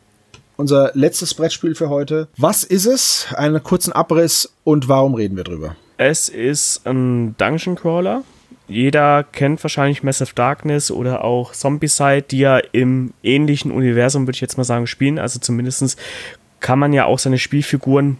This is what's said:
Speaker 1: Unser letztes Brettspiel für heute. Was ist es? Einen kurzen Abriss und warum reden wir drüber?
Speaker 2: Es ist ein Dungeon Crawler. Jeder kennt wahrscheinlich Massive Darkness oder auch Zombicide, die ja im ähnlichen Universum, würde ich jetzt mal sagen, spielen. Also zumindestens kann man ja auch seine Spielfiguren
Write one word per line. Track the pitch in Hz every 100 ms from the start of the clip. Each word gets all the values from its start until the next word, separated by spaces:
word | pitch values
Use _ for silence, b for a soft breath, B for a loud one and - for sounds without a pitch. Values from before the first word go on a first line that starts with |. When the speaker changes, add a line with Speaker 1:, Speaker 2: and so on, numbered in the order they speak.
| _ _ _ - _ -
Speaker 1:
Unser | 143 139 135 135
letztes | 156 - 170
Brettspiel | - 160 - 170 156
für | 151
heute. | 143 143 156 151 -
Was | 160 214 -
ist | 185 214
es? | 262 - - -
Einen | - 151 156
kurzen | - 180 -
Abriss | 151 - 165 165 - - _ 156
und | 151 127
warum | 135 139
reden | 117 101 95
wir | 87
drüber? | 80 78 85 _ -
Speaker 2:
Es | 131 160 -
ist | 113 127 147 - - 120
ein | 131 127 120 113 110
Dungeon | 101 160 185 175
Crawler. | 165 170 190 247 - b b - -
Jeder | 107 135 147 147 147
kennt | 147 - 143 160
wahrscheinlich | 151 - 139 143
Massive | 135 - 135 -
Darkness | 123 143 151 147 -
oder | - 123 123
auch | 117 123 120
Zombicide, | - 139 147 151 - 139 139
die | - 131
ja | 135 127
im | - 123 127 131 127 -
ähnlichen | 110 139 151 143 -
Universum, | 120 127 117 127 139 131
würde | 127
ich |
jetzt | 127 -
mal | 123
sagen, | 120 117
spielen. | - 139 156
Also | 120 120
zumindestens | - 120 127 - 131 - B B B B _ -
kann | - 135
man | 147
ja | 139 -
auch | 131
seine | 135 127
Spielfiguren | - 143 - 139 135 139 143